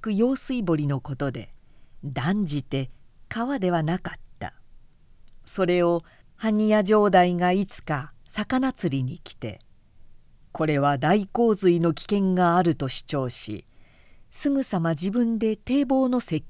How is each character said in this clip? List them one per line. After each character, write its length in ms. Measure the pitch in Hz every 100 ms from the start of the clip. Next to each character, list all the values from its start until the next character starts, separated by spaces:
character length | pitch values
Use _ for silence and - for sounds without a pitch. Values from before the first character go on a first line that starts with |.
く 120 | 226
用 220 | 202 247
水 280 | 269 - 247
堀 240 | 180 156 143
の 120 | 135
こ 140 | -
と 160 | 131 139
で、 240 | 120 123 - - - - -
断 440 | 143 135 147 208 180
じ 180 | 147
て 260 | - 135 127 - - - -
川 300 | 220 247 277
で 120 | 185
は 120 | 170
な 160 | 156 180
か 160 | - -
っ 40 | - -
た。 140 | - - - - - _ - - - -
そ 220 | - - 175
れ 160 | 180
を 200 | 175 170 - - - -
般 360 | 220 214 214
若 100 | 214
城 260 | 196 214 202
代 260 | 190 180 175
が 160 | 180
い 140 | 185 196
つ 160 | -
か 300 | - 143 147 -
魚 480 | - - - 254 262
釣 260 | - 175 135
り 60 |
に 160 | 127 -
来 140 | -
て、 260 | - 113 - - - _ - - - - - -
こ 140 | - 156
れ 140 | 143
は 180 | 143 139
大 280 | 151 208 196
洪 280 | - 233
水 240 | 208 185 170
の 140 | 170
危 120 | -
険 300 | - 202 190
が 220 | 185 175 175
あ 60 |
る 120 | 170
と 140 | - 135
主 140 | -
張 260 | - 143 127
し、 380 | - - 107 - - - - - - -
す 200 | - 285
ぐ 140 | 277
さ 160 | 254 175
ま 100 | 165
自 220 | 151 185
分 260 | 233 233 226
で 180 | 220 214
堤 280 | - 269
防 240 | 262 269 254
の 100 | 247
設 260 | - 156